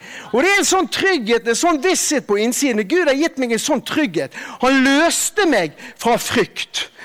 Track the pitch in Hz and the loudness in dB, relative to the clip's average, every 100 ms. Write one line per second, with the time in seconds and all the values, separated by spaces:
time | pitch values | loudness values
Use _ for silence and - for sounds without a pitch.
0 | - - - 226 349 403 320 370 320 - | -20 -18 -4 0 2 2 2 2 0 0
1 | 381 349 214 233 233 226 349 311 349 320 | 0 0 2 0 0 0 2 2 0 0
2 | - 277 - 202 220 - 285 214 190 339 | 0 -2 0 0 0 0 0 0 0 0
3 | 330 269 320 294 247 226 - 262 - 302 | 2 2 0 -2 -4 -2 -2 -2 -2 -2
4 | 285 165 139 - - - 254 269 262 277 | -2 -2 -6 -10 -14 -2 2 4 4 4
5 | 330 - - - 370 233 160 - - - | 2 0 -4 0 2 2 0 -6 -20 -6
6 | 233 233 - - 185 - - - - - | 0 0 0 -2 -2 -4 -10 -10 -10 -14